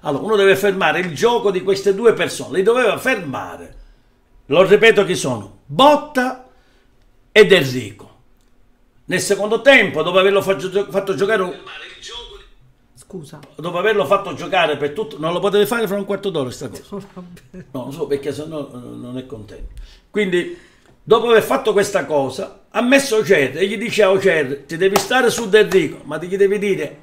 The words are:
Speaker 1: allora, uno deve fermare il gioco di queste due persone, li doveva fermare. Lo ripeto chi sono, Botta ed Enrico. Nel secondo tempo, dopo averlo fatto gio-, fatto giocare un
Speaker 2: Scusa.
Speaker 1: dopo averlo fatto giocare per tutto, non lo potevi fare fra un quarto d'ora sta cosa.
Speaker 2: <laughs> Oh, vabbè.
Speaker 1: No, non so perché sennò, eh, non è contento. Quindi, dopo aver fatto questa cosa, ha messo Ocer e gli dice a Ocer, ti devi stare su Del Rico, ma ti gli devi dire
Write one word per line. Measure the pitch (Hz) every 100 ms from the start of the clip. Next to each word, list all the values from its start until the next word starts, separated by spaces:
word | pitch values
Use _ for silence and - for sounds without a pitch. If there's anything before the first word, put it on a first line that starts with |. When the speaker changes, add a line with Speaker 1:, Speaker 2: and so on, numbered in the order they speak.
Speaker 1:
allora, | 160 135
uno | 196 214
deve | 196
fermare | 190 202 190 170 156
il | 185
gioco | 135 226 233 196
di | 185
queste | 185 196 202
due | 190 233
persone, | 190 160 - 117 147
li |
doveva | 196 240 233 165
fermare. | 254 233 156 117 90 82 85 - - _ _ _ _ _ -
Lo | 147
ripeto | 185 208 226 208
chi | 175 175
sono, | 139 120 98 -
Botta | - 147 277 285 - 254 254 247 - _ _ _ _ _ _ _ _
ed | - 190
Enrico. | 190 135 127 107 98 - _ _ _ _ _ _ _ _ _ -
Nel | 175
secondo | - 196 208 220
tempo, | 269 262 190 139
dopo | 175 185
averlo | 190 196
fatto | 185 190 185
gio-, | 185 196
fatto | 190 196
giocare | 175 196 220
un | 180 - - - - - - 480 466 403 - _ _ _ _
Speaker 2:
Scusa. | _ - 185 147 151 - -
Speaker 1:
dopo | 160 170
averlo | 202 202
fatto | - 196 190
giocare | 147 - 185 160 139
per | 143
tutto, | 147 220 147
non | 160
lo | 175
potevi | 196 202
fare | 202 233 214
fra | 202
un |
quarto | 196 196 196
d'ora | 165 127
sta | - 131
cosa. | -
Speaker 2:
<laughs> | -
Oh, | 202 196
vabbè. | - 180 175 - 185 -
Speaker 1:
No, | 135
non | 123
so | 147 139
perché | 139 151
sennò, | 143 151 160 131
eh, | 123
non | 120 120 123 127
è |
contento. | 127 110 101 - - - - - _
Quindi, | 208 202 175 - - - _ _ _
dopo | - 220 233
aver | 220
fatto | - 254 -
questa | 196 196 185
cosa, | 139 147 135 - - - _
ha | 202
messo | 247 269 269 220
Ocer | 160 175 131 151
e | 202
gli | 214
dice | 226 180
a | 196
Ocer, | 190 190 160 135 139 -
ti | 165
devi | 190 196
stare | - 254 247
su | - 226
Del | 214 190
Rico, | 185 151 -
ma | 143 156
ti | 175
gli | 190
devi | 196 202
dire | 202 170 143 -